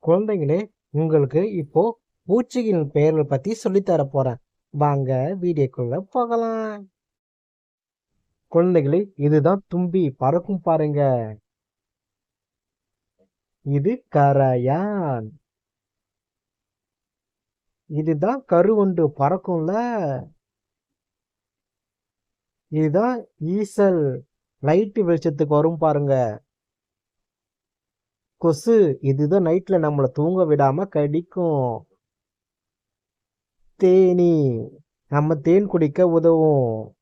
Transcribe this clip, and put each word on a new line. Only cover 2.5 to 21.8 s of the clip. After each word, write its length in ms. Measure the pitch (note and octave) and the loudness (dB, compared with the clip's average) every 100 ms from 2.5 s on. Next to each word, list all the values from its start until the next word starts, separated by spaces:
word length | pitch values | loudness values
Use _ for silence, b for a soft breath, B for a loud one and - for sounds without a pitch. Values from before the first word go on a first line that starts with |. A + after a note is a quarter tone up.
| B3 A3 F3+ D3 | -4 0 0 0
பெயர்கள் 360 | D3 D3+ D#3 C#3+ | 0 2 2 -2
பத்தி 300 | C#3 - A3+ | -4 -4 -6
சொல்லித்தர 400 | G#3+ F#3+ G3 E3 | -2 -2 0 0
போறேன். 340 | C#3 C#3+ B2+ A#2+ _ _ _ | 0 -2 -2 -4 _ _ _
வாங்க 680 | D3 D3 C#3+ C3 C3 C#3 F#3+ | -2 0 0 -2 -2 -2 -4
வீடியோக்குள்ள 580 | F3 D#3 C3 - A#2+ D3 | -4 -2 -2 -2 -6 -6
போகலாம். 920 | F#3+ B3+ A#3 A#3 A3+ A3+ A3 G#3 F#3+ _ _ _ _ _ _ _ _ _ _ _ _ _ _ _ _ | -6 -4 -2 -2 -4 -6 -8 -12 -18 _ _ _ _ _ _ _ _ _ _ _ _ _ _ _ _
குழந்தைகளே, 600 | E3 F3+ F3 C#3 E3 G3+ - | 0 2 2 2 0 -2 -2
இதுதான் 480 | C#3+ D#3 D3 G3 _ | 2 2 2 0 _
தும்பி 440 | F3 F3+ F#3 D#3 | -4 -2 0 -2
பறக்கும் 500 | B2+ C3 E3 E3+ F#3+ | -2 -2 -2 -4 -6
பாருங்க. 400 | F3 D#3+ D3+ D3 C#3 B2+ A2 G#2+ _ _ _ _ _ _ _ _ _ _ _ _ _ _ _ _ _ _ _ _ _ _ | -2 0 0 0 0 0 -4 -12 _ _ _ _ _ _ _ _ _ _ _ _ _ _ _ _ _ _ _ _ _ _
இது 440 | C#3+ C#3+ D3+ B3 _ | -6 -2 -2 -4 _
கரையான். 1160 | D#3 C#3 C3+ C3+ B2+ B2+ D3+ G3+ G#3 E3 B2 A2 - _ _ _ _ _ _ _ _ _ _ _ _ _ _ _ _ _ _ _ _ _ _ _ _ _ | 0 2 4 2 0 0 -2 -2 -4 -4 -6 -8 -18 _ _ _ _ _ _ _ _ _ _ _ _ _ _ _ _ _ _ _ _ _ _ _ _ _
இதுதான் 600 | D3+ D#3 D3+ F#3 C4+ - | -6 -4 -2 -2 -4 0
கருவண்டு 680 | F3 F#3 A3 G3 E3+ D#3 D3 | 2 2 2 0 0 -2 0
பறக்கும்ல. 580 | C#3 F#3 F#3+ F3 D#3+ G#3 A#3+ A3+ D#3+ C3 - _ _ _ _ _ _ _ _ _ _ _ _ _ _ _ | -2 -2 -4 -4 -2 -4 -4 -4 -4 -6 -10 _ _ _ _ _ _ _ _ _ _ _ _ _ _ _